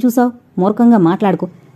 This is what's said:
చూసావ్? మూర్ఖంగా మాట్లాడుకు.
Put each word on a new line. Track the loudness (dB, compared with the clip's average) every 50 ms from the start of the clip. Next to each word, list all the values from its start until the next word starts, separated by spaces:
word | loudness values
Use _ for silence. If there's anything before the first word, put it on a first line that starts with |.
| 0
చూసావ్? | 0 0 0 -2 -2 -4 -8 _ _ _ -4
మూర్ఖంగా | -2 -2 0 0 2 2 4 4
మాట్లాడుకు. | 2 0 0 0 -2 -2 -2 -2 -6 -10 -12 -18 _ _ _